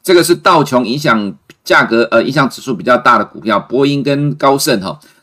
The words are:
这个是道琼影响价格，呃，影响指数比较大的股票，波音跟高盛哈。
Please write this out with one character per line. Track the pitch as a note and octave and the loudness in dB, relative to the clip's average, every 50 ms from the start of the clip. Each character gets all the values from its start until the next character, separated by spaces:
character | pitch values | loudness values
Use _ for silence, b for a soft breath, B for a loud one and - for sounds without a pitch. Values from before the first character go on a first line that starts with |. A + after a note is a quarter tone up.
| b | b
这 | - F#3+ | 2 2
个 | F3 D#3+ | 4 4
是 | D#3+ F3 | 2 0
道 | D3+ - G3+ E3+ D#3+ D3 | 0 2 2 2 2 2
琼 | D3 C3 B2 B2+ | 0 0 -2 -2
影 | G2+ A#2+ D3 | -2 -4 -2
响 | D3 C#3+ A2+ A2 G#2 G2 F#2 - _ - - _ - | -2 0 0 0 -2 -4 -8 -12 _ -20 -20 _ -4
价 | - F3 D3+ C3 | 0 2 2 2
格， | G#2+ A2+ A#2 A#2 - | 2 2 0 0 2
呃， | - A#2 - | 2 0 0
影 | - | 0
响 | C3 D3+ C#3 A#2+ | 0 0 0 -2
指 | - - | -4 -8
数 | - C3+ B2 | -8 -8 -8
比 | F#2 - | -4 -2
较 | B2+ B2 | 0 0
大 | A#2 - C3 A#2+ | 2 2 2 2
的 | A2 G#2 | 2 0
股 | - - - | -4 -10 -10
票， | E2 G#2+ G#2+ G2+ | -4 -2 -2 -2
波 | - - A#2 B2+ C#3 | -2 -2 -2 0 0
音 | C#3+ C#3+ C#3+ B2+ | 0 0 -2 -2
跟 | C#3 C#3+ C#3+ D3 D3 D3 | -2 -2 -2 -2 -2 -2
高 | D3+ - C#3 C#3 C#3 | 0 0 0 2 2
盛 | - D#3 C3 G#2 | 0 0 -2 -2
哈。 | F#2 F#2+ - - b b b b | -2 -6 -10 -12 b b b b